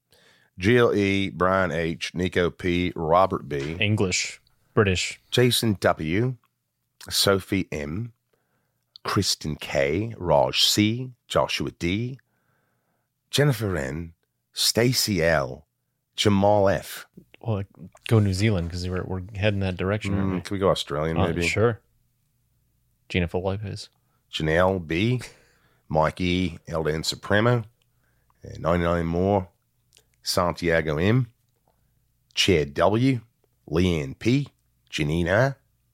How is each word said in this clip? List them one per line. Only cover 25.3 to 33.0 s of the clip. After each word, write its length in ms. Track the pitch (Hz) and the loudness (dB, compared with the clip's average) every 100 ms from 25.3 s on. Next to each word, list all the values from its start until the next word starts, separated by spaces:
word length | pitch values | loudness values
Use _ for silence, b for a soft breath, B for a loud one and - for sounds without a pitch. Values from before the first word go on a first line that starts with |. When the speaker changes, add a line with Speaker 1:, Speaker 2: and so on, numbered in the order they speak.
| B B B B B B | B B B B B B
Speaker 1:
Mikey, 720 | 78 78 - 90 90 90 85 - | 0 0 0 -2 0 -2 -6 -8
Eldon 360 | 82 78 78 | -4 -2 -4
Supremo, 600 | - - - 104 120 123 - _ _ _ _ _ _ _ | -4 -6 0 2 2 0 -2 _ _ _ _ _ _ _
and 160 | - - | -18 -6
ninety-nine 460 | 76 87 85 87 82 | -2 0 0 0 -2
more, 420 | 85 98 101 92 _ _ _ _ _ _ _ | 0 0 0 -2 _ _ _ _ _ _ _
Santiago 760 | - - 87 78 85 82 78 76 | -6 -2 -2 0 0 2 0 0
M, 300 | 95 127 123 _ _ _ _ _ _ _ _ _ _ | 2 2 0 _ _ _ _ _ _ _ _ _ _
Chad 400 | - - 82 71 | -2 2 2 0
W, 480 | 73 90 110 | 2 2 4